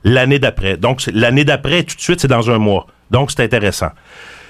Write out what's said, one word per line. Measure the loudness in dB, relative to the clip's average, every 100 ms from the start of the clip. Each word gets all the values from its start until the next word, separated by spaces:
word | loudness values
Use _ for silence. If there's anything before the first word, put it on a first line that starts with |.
l'année | 0 2 2 2
d'après. | 0 -2 -4 0
Donc, | -2 -2
c'est, | -2
l'année | 0 2 2 2
d'après, | 0 -2 -2
tout | -4 -6
de |
suite, | -4 0
c'est | 2
dans | 2 2
un | 2
mois. | 2 0 -4 _ -2
Donc, | -2 0
c'est | -2
intéressant. | 0 0 0 -2 -6 -8 -20 -20 -20 -20